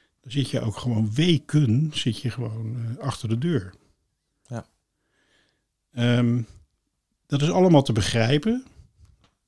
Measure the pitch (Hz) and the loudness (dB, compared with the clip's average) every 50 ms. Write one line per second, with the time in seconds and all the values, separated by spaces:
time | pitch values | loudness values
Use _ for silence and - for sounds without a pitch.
0 | _ _ _ _ - 120 113 143 127 - - - 120 110 - - - 123 117 107 | _ _ _ _ -16 -8 -4 -4 -4 -2 -4 -4 -4 -6 -6 -6 -4 -2 -2 0
1 | 110 107 110 139 165 180 165 - - - - 151 147 113 107 135 156 151 - - | -2 -2 0 0 2 2 2 2 0 0 2 2 4 4 2 2 0 0 -2 -4
2 | - 127 104 - - 120 - 131 120 110 110 113 113 110 120 120 113 113 123 - | -4 -4 -4 -4 -4 -8 -6 -6 -8 -8 -8 -8 -8 -8 -8 -6 -6 -8 -8 -8
3 | - 135 - - - 107 113 120 143 175 165 123 90 90 - - _ _ _ _ | -6 -8 -6 -6 -4 -4 -2 -2 -2 0 -2 -2 -4 -6 -14 -20 _ _ _ _
4 | _ _ _ _ _ _ _ _ _ - 120 110 - _ _ _ _ _ _ _ | _ _ _ _ _ _ _ _ _ -14 -14 -14 -14 _ _ _ _ _ _ _
5 | _ _ _ _ _ _ _ _ _ _ _ _ _ _ _ _ _ _ - 120 | _ _ _ _ _ _ _ _ _ _ _ _ _ _ _ _ _ _ -4 0
6 | 117 120 120 123 120 117 120 123 113 - - - _ _ _ _ _ _ _ _ | 2 2 2 2 2 2 0 0 -4 -6 -12 -20 _ _ _ _ _ _ _ _
7 | _ _ _ _ _ - 143 135 147 165 180 185 180 185 160 143 135 - 110 - | _ _ _ _ _ -4 -2 0 0 2 4 4 6 8 8 6 6 4 0 0
8 | - - - 117 113 120 147 151 - 220 240 254 262 - _ - - _ _ _ | 0 0 0 0 2 2 2 0 0 0 -2 -4 -6 -12 _ -20 -20 _ _ _
9 | - - _ _ _ _ _ _ _ | -20 -20 _ _ _ _ _ _ _